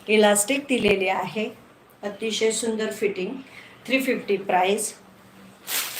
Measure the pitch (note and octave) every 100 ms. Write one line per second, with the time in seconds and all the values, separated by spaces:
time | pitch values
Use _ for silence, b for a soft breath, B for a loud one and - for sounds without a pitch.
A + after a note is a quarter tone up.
0 | - G#3+ G#3 G#3 - C#4 C#4+ A#3+ G3+ G3
1 | F#3+ F#3+ F#3 G#3+ A#3 - - - _ -
2 | G#3 G3 A3 G#3 A3 A3 A#3 A3 G#3+ G3
3 | G#3 F#3 F#3+ C4+ - B B B - C4
4 | C4+ A3 - G3 - F3+ F#3 A3 - -
5 | - - - - - - - - - -